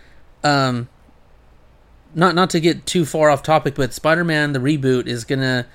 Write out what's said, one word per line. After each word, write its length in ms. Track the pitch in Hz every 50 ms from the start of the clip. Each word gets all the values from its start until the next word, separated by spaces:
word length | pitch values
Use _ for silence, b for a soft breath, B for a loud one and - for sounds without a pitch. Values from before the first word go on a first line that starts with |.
| b b b b b b - _ -
um, 440 | 147 143 139 135 131 123 120 120 - _ _ _ - - _ _ _ - _ _ - _ - _ - _ _ _ _ _ - _ _ 156
not, 220 | 160 175 185 160
not 140 | 170 190 180
to 100 | - 180
get 260 | 156 170 151 - -
too 180 | - - 180 165
far 260 | 131 - 160 156 151
off 120 | 147 135 -
topic, 320 | - 156 156 143 147 139
but 180 | - 135 127 -
Spider-Man, 600 | - - 156 160 170 175 170 160 151 151 147 147
the 80 | 135
reboot, 480 | 123 139 156 147 135 135 127 123 120 -
is 160 | 120 120 113
gonna, 420 | - 143 135 135 131 127 123 120 b b